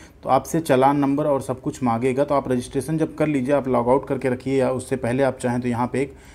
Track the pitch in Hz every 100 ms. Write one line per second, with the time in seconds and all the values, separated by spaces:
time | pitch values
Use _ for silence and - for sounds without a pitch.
0 | - - - 131 - 165 160 127 135 147
1 | 139 139 151 135 120 127 - - 123 117
2 | 131 127 143 143 131 127 120 139 123 160
3 | 156 - 156 143 127 143 131 123 117 135
4 | 131 131 131 123 135 135 127 127 123 131
5 | 120 127 135 127 123 123 123 117 120 123
6 | 139 - -